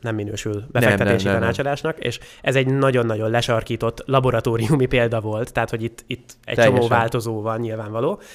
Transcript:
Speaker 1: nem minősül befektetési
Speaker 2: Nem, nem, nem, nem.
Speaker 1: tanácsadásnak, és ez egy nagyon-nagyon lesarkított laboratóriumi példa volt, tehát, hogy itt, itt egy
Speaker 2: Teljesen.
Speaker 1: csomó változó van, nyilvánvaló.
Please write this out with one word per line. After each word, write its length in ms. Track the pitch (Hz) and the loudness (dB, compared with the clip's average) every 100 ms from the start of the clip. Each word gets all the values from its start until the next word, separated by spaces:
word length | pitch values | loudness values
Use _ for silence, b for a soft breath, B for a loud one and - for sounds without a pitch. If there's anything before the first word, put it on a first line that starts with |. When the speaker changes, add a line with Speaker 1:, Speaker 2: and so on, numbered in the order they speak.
Speaker 1:
nem 140 | 117 107 | -6 -6
minősül 380 | 101 104 110 104 104 | -6 -6 -6 -6 -4
befektetési 260 | 120 123 101 | 2 4 4
Speaker 2:
Nem, 100 | 101 | 2
nem, 80 | 95 | 2
nem, 80 | 98 | 2
nem. 80 | 98 | 2
Speaker 1:
tanácsadásnak, 600 | 113 117 139 143 160 156 | 0 -2 -2 -2 -4 -4
és 200 | 120 113 B B | -6 -6 B B
ez 140 | - 135 | 0 2
egy 120 | 131 | 2
nagyon-nagyon 560 | 135 135 123 117 107 110 | 2 4 2 2 0 0
lesarkított 760 | 117 113 117 - 113 113 - - | 0 0 -2 -2 -4 -4 -4 0
laboratóriumi 800 | 135 127 117 123 113 110 151 127 | 2 2 2 0 0 2 2 2
példa 340 | 127 117 113 | 2 2 0
volt, 320 | 107 107 123 | -2 -4 -4
tehát, 160 | - 113 | -2 -2
hogy 140 | 117 | -4
itt, 200 | 113 - - | -6 -8 -12
itt 220 | 120 - - | -12 -14 -18
egy 120 | - 117 | -6 4
Speaker 2:
Teljesen. 200 | 113 123 | 4 4
Speaker 1:
csomó 120 | 117 | 4
változó 540 | 120 113 123 113 110 | 2 2 -2 -4 -4
van, 180 | 107 113 | -4 -4
nyilvánvaló. 600 | 117 110 104 110 135 - B | -4 -6 -6 -4 -4 -4 B